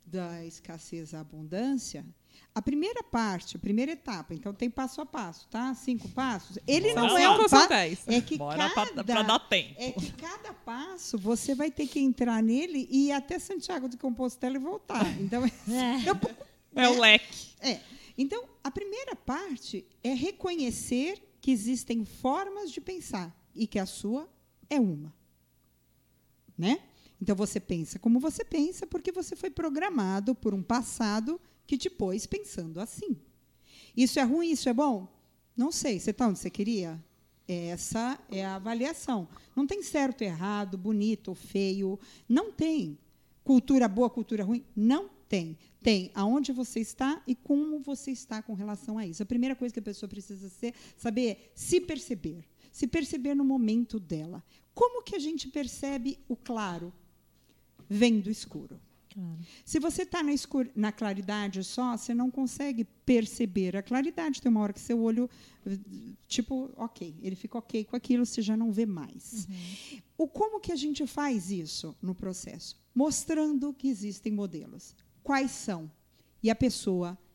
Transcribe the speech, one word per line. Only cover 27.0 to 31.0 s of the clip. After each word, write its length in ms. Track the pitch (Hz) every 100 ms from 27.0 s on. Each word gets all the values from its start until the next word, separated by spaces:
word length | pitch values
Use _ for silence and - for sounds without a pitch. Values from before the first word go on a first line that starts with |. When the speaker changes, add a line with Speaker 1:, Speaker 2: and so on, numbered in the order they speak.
| - -
Speaker 1:
Então, 140 | 190 196
você 240 | 208 196
pensa 400 | - 175 156 185
como 200 | 226 240
você 240 | 302 349
pensa 420 | 453 320 311 359 370
porque 240 | 349 -
você 240 | 359 320 -
foi 140 | 381
programado 840 | - 330 277 392 311 190 196 202
por 200 | 254 220
um 80 | 196
passado 760 | 175 240 233 -